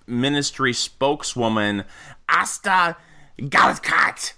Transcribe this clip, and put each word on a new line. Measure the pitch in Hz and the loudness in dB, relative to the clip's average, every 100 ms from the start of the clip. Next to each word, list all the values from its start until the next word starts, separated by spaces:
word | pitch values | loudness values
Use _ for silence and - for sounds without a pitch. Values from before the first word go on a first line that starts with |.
| - | -4
Ministry | 120 135 143 135 - 131 | -2 0 0 -2 0 0
spokeswoman, | 120 - - 135 147 - 123 113 110 104 101 95 - - - - | 0 -6 0 0 0 -4 -2 0 2 0 -2 -6 -16 -20 -16 0
Asta | 165 190 - 202 185 170 160 - - - - | 0 0 -4 0 2 2 -2 -16 -20 -20 -10
Galkat. | 143 165 - 220 - - - - - | -2 4 4 2 -2 0 0 -2 -10